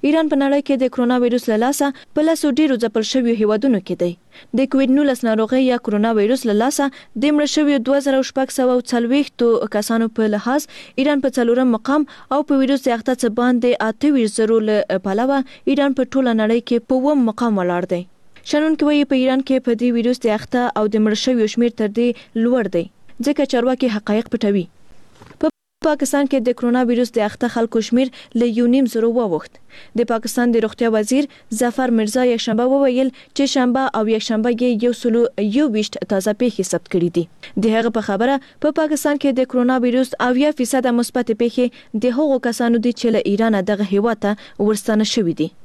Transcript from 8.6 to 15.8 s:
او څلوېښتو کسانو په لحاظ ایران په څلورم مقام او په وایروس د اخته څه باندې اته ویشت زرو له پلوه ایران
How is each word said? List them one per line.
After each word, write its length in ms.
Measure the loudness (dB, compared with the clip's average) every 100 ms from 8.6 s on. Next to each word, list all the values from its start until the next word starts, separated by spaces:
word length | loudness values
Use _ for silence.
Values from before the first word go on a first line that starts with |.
| 0 0
او 80 | 0
څلوېښتو 800 | -2 0 0 0 0 0 2 0 -4
کسانو 320 | -2 -2 -2 -2
په 100 | -2 -2
لحاظ 340 | -2 -2 -4 -18 -14 -2
ایران 240 | 0 2 0
په 80 | 0
څلورم 340 | 0 2 2 0
مقام 300 | 0 0 -2 -8 -4 -4
او 20 | 0
په 100 | 0
وایروس 240 | 2 0 0
د 100 | -2
اخته 200 | -2 -2
څه 100 | -2 0
باندې 480 | 0 2 2 0 -2
اته 240 | -2 0 2
ویشت 240 | 0 0
زرو 180 | 2 2 2
له 320 | 0 0 -2 -2
پلوه 320 | -2 0 0 -4 -6 -2
ایران 260 | 0